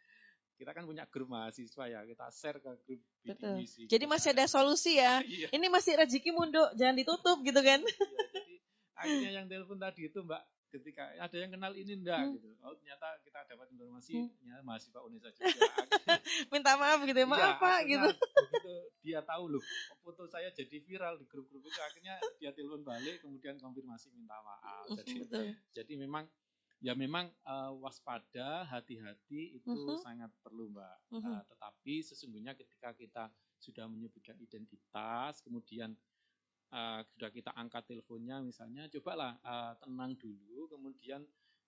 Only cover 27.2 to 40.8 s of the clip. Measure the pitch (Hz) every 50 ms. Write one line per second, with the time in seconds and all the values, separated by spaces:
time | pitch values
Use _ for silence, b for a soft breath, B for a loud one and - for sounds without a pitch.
27.2 | 175 170 - _ - 135 135 135 135 135 135 131 131 135 131 - - 135 120 113
28.2 | - _ - 123 127 139 156 175 180 143 127 120 - - 123 110 110 104 107 _
29.2 | _ - 147 151 165 - - 123 - 247 240 143 143 143 302 339 370 120 117 120
30.2 | 117 110 - _ - 113 110 113 113 107 104 101 95 92 90 - _ _ - -
31.2 | 110 120 113 202 202 _ _ - 104 104 - _ - 135 151 160 151 - 143 -
32.2 | 147 123 110 107 110 131 135 - - _ _ _ 127 120 113 - 117 104 - 120
33.2 | 113 110 _ _ _ _ _ _ - - - 117 113 113 113 110 117 110 - 104
34.2 | _ 113 113 104 117 113 - 107 110 - 104 - _ _ - 104 107 113 117 120
35.2 | 131 151 147 - - 120 120 117 113 - 110 117 113 110 110 - _ _ _ _
36.2 | _ _ _ _ _ _ _ _ _ _ 131 120 117 113 110 110 110 - _ -
37.2 | 117 107 110 120 - 127 - 117 117 117 - 120 - - 120 113 - - 120 113
38.2 | 117 123 131 135 131 123 - - 113 113 123 143 156 151 156 143 - 180 185 160
39.2 | 139 123 120 - - 123 120 120 117 117 117 - - 135 127 127 127 131 127 -
40.2 | 117 110 101 98 101 104 117 139 160 160 151 139